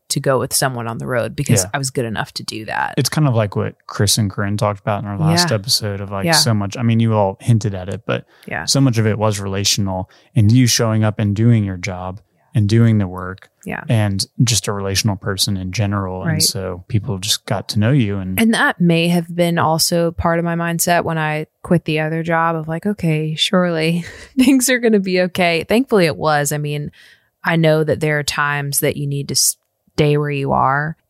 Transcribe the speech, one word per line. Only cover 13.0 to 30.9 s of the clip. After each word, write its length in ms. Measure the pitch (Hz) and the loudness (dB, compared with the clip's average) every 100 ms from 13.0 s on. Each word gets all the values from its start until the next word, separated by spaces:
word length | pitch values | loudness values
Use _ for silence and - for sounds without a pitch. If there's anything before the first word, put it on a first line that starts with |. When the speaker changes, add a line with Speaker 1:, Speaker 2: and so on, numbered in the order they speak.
| 95 | 0
Speaker 2:
work 400 | 90 90 95 - _ | -4 -10 -12 -18 _
Speaker 1:
Yeah. 160 | - - - | -10 -10 -2
Speaker 2:
and 380 | 113 104 98 - - | 0 0 -2 -6 -2
just 240 | 117 117 - | 0 0 -2
a 40 | |
relational 440 | 101 98 95 110 95 | -4 -4 -2 -2 -4
person 400 | 101 95 - 98 | -6 -4 -2 -4
in 160 | 92 | -6
general. 480 | 92 101 101 95 92 | -4 -2 -2 -4 -6
And 120 | 95 | -4
Speaker 1:
Right. 100 | - | -2
Speaker 2:
so 420 | 98 98 92 90 - | -2 -2 -8 -10 -4
people 300 | 110 101 95 | -4 -4 -6
just 300 | 98 - - | -4 -6 -4
got 200 | 101 - | -6 -4
to 80 | 107 | 0
know 140 | 107 | 2
you. 260 | 143 104 101 | 2 2 -2
And 200 | 92 92 | -4 0
Speaker 1:
And 140 | 226 | 0
that 260 | 220 285 - | 2 0 2
may 300 | 175 165 170 | 2 2 2
have 260 | 175 170 | 0 -2
been 240 | 170 170 170 | -2 0 2
also 520 | 147 160 - 175 170 | 0 0 0 0 0
part 280 | 165 175 165 | -2 -2 0
of 60 | |
my 100 | 170 | 0
mindset 500 | 170 170 170 - 175 | -2 -2 -2 0 0
when 120 | - 160 | 0 -2
I 300 | 156 151 156 _ | -2 -4 -6 _
quit 240 | - 170 - | 0 0 2
the 140 | 151 | -2
other 220 | 156 160 | -2 -2
job 320 | 165 165 165 | 0 2 2
of, 140 | 165 156 | 0 -4
like, 160 | 165 | -4
"Okay, 500 | 202 208 165 156 156 156 | -4 -2 0 0 -2 -2
surely 680 | - 185 180 165 160 170 165 - | 0 2 2 0 0 0 -4 -14
<laughs> 180 | - 269 | -4 2
things 300 | 254 269 247 | 6 6 4
are 100 | 247 | 2
gonna 220 | 233 214 | 4 4
be 180 | 190 180 | 2 2
okay." 420 | 180 - 175 165 - | 0 2 2 2 2
Thankfully 380 | 220 269 214 | 0 4 4
it 140 | 165 - | 4 2
was. 340 | 156 147 143 | 0 2 0
I 60 | 147 | -2
mean, 320 | 147 147 147 - - _ _ _ | -4 -6 -8 -12 -20 _ _ _
I 140 | - 170 | -2 2
know 280 | 160 156 | 4 4
that 160 | 156 - | 2 0
there 180 | 151 147 | 0 -2
are 40 | |
times 580 | 139 - 147 143 143 139 | -2 -2 -2 -2 -2 -2
that 180 | 147 - | -2 -2
you 80 | 143 | -4
need 220 | 143 143 | -6 -4
to 60 | |
stay 840 | 139 - - _ _ _ - 151 147 | -2 -2 -4 _ _ _ 0 2 2
where 120 | 147 | 0
you 220 | 143 135 | -4 0
are, 460 | 131 127 139 156 | 2 2 0 -2